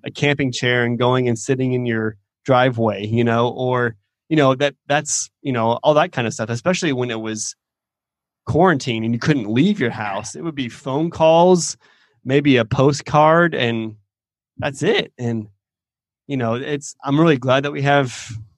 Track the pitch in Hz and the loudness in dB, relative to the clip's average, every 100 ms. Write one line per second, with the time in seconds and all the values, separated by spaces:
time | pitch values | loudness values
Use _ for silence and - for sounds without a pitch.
0 | - - 143 143 135 123 127 123 120 117 | -12 -2 0 2 -2 -2 0 0 0 0
1 | 123 127 123 113 - 135 131 123 123 113 | 2 2 0 -2 -2 -2 0 -2 -2 -2
2 | 110 104 _ _ - 127 131 113 113 98 | -4 -8 _ _ 0 2 2 2 -2 -2
3 | 107 117 120 117 120 117 127 127 120 - | -2 0 2 2 0 -2 -4 -2 -2 -6
4 | _ _ _ 160 135 131 143 - - 143 | _ _ _ 2 2 2 -2 -4 -2 -2
5 | 151 - - _ 143 123 113 117 - 151 | -2 -8 -8 _ -4 -2 0 2 2 2
6 | 180 - 113 - 110 117 175 180 170 127 | 2 -2 -4 -6 -6 -4 -2 -2 -2 -4
7 | 123 113 110 110 - - _ _ _ _ | -4 -6 -6 -8 -10 -14 _ _ _ _
8 | _ _ _ _ - 147 185 139 - 113 | _ _ _ _ -2 2 2 2 -2 -4
9 | 113 117 - 143 101 117 185 202 120 113 | -2 -2 0 0 0 2 2 0 -4 -4
10 | 104 98 110 147 165 139 120 - 135 139 | -8 -8 -10 -10 -10 -8 -10 -10 -6 -4
11 | 165 - 160 165 180 180 - - _ _ | -4 2 4 6 6 4 2 -10 _ _
12 | _ _ 127 139 143 123 110 127 135 139 | _ _ 0 2 4 2 2 2 2 0
13 | - 151 156 165 170 - 120 117 110 107 | 0 4 6 4 2 0 -2 -2 -6 -12
14 | _ _ _ _ _ - 143 139 156 - | _ _ _ _ _ -8 -8 -2 -2 -2
15 | - - 120 113 107 _ _ _ _ _ | -4 -8 -6 -6 -10 _ _ _ _ _
16 | _ _ - 139 113 117 135 147 - - | _ _ -8 -4 -2 -4 -4 -8 -8 -10
17 | 139 143 165 139 127 135 143 147 139 143 | -2 2 2 2 2 2 0 -4 2 2
18 | 131 - - 110 - | 2 -6 -14 -16 -16